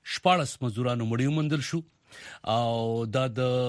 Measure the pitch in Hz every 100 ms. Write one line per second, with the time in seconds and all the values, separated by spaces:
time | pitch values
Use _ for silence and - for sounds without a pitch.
0 | - - 185 180 143 - 123 107 123 120
1 | 113 117 135 156 151 151 127 165 160 _
2 | _ - - - - 113 117 117 113 113
3 | 113 131 131 110 127 127